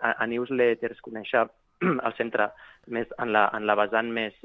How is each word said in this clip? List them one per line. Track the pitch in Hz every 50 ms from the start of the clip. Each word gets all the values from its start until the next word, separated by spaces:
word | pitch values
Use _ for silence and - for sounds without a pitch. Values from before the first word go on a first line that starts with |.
a, | - 117 - - 113
a | 117
newsletters, | 117 120 123 123 135 127 123 120 113 - - 113 113 -
conèixer | - - 113 110 104 - - 120 113 113 - _ _ _ _ _
<clears throat> |
el | - 185 160 127 - 117 110
centre | - 117 117 - 120 104 104 - - - - - _ _ -
més | 120 117 117 - - -
en | 123 117 107
la, | 107 104 101 -
en | 110 107
la | 104 104
vessant | 101 104 104 113 113 113 117
més, | 117 113 110 107 - _ -